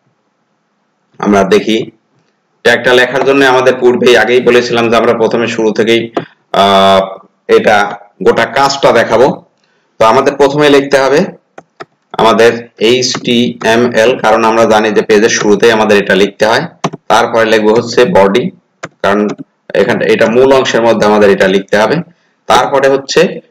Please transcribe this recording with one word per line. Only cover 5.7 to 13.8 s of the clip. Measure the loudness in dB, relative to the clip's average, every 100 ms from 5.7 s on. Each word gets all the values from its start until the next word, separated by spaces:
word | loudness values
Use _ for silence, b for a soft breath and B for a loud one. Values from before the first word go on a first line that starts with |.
| -2
থেকেই, | -2 -2 -2 B B B _ -2
আহ, | 2 2 2 2 -2 -10 -20 _ 0 2
এটা | 2 0 -2 -8 -18 _ 0
গোটা | 0 -2 -2
কাজটা | -2 0 0 0
দেখাবো। | 0 2 0 -2 _ _ _ _ _ _
তো | 2
আমাদের | 2 0 0
প্রথমে | 0 2 2 2
লিখতে | 2 0
হবে | 2 0 -2 -10 _ -20 _ _ -20 _ _ 0
আমাদের | 0 4 2 0 -12 -6
এইচটিএমএল, | -2 -2 -4 -6 -4 -2 -2 -4 -2 0